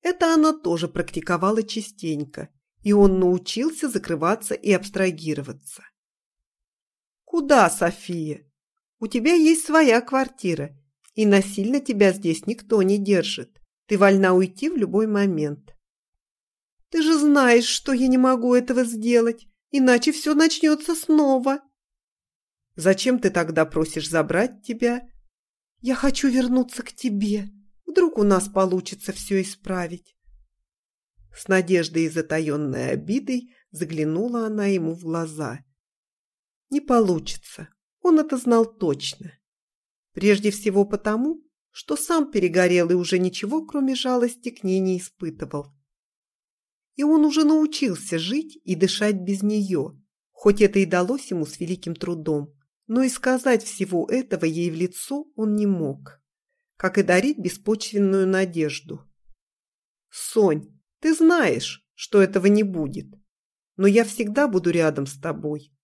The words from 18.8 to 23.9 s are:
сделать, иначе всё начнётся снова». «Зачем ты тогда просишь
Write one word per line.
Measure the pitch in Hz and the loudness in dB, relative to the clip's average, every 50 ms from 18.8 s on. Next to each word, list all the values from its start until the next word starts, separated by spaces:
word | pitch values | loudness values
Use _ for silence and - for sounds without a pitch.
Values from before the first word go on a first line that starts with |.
| 254 | 0
сделать, | 233 233 220 214 233 240 233 226 233 226 233 - - _ _ _ _ | -2 -4 -4 -2 2 2 4 2 2 -2 -6 -12 -20 _ _ _ _
иначе | - 277 262 254 247 240 240 311 | 0 2 4 6 6 4 4 0
всё | 302 - - 302 302 | -2 -2 -2 0 2
начнётся | 285 320 320 320 - - 311 302 302 302 - 339 | 4 4 2 2 2 2 2 2 2 0 -4 -4
снова». | 320 - - 311 302 294 277 269 262 247 269 269 294 _ _ _ _ _ _ _ _ _ _ _ _ _ _ _ _ _ _ _ _ _ _ _ | -4 0 2 4 4 4 4 2 2 2 0 -2 -2 _ _ _ _ _ _ _ _ _ _ _ _ _ _ _ _ _ _ _ _ _ _ _
«Зачем | - 160 185 190 190 - 254 254 247 | -2 2 2 2 2 2 0 0 2
ты | - 196 | 0 0
тогда | 196 180 170 160 160 160 160 | 0 0 -2 0 0 0 0
просишь | 160 - 160 156 156 | 0 0 -4 -4 -2